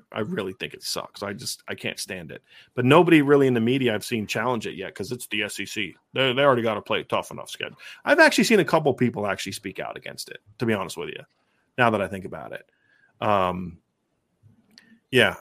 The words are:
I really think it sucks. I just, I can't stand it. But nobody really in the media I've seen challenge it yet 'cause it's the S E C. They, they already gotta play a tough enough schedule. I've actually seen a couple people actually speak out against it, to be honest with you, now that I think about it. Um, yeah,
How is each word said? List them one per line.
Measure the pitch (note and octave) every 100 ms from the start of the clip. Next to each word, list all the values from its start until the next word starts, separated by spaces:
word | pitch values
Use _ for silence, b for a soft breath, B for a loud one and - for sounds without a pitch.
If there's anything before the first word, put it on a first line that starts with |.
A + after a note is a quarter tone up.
| -
I | -
really | A2 F#2 F#2+
think | F#2+ D#2+
it | -
sucks. | - - - -
I | G2+
just, | G2+ - - -
I |
can't | G2+ A2 -
stand | - F#2+ D#2+
it. | - _ b b
But | -
nobody | B2 D#3 E3+ E3
really | C#3 C#3+ C3+
in |
the | A#2+
media | A2+ C3+ B2
I've | G#2+
seen | - A#2 G2+
challenge | A2+ A#2 A#2+ G2+
it |
yet | E2 F#2
'cause | - F#2+
it's | B2 -
the | G#2
S | G#2 -
E | G2
C. | - F#2 - _
They, | - C3
they | B2
already | C#3+ B2
gotta | A2+ G#2
play | - G#2
a |
tough | C#2+ G2+ -
enough | - -
schedule. | - - - B B
I've | - D4
actually | D#4 -
seen | G3 A3
a |
couple | E3 D#3+ D3+
people | B2+ B2 A2 G2+
actually | F#2+ -
speak | G2 G2 -
out | C2 -
against | - - -
it, | - _ -
to | A#2
be |
honest | G#2+ F2 E2
with | D#2+
you, | - - _ _ _ _ -
now | A#2+
that | G#2+
I | F#2+
think | F#2+ F#2
about | E2 A1+
it. | - _ _ _ _ _ -
Um, | A2 G2+ F#2 F2+ F2+ E2+ _ _ _ _ _ _ _ _ _ - b b -
yeah, | B2+ G#2 F2+